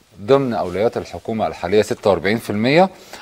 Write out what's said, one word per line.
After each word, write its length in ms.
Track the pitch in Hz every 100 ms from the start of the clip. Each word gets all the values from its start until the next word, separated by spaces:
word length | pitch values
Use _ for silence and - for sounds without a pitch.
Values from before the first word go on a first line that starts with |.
| _ 90
ضمن 320 | 101 139 135
أولويات 440 | 110 90 90 117 113
الحكومة 500 | 90 87 - 110 87
الحالية 340 | - 87 104
ستة 280 | 104 120 107
وأربعين 280 | 90 90 113
في 120 | -
المية، 400 | 104 117 156 185 - - -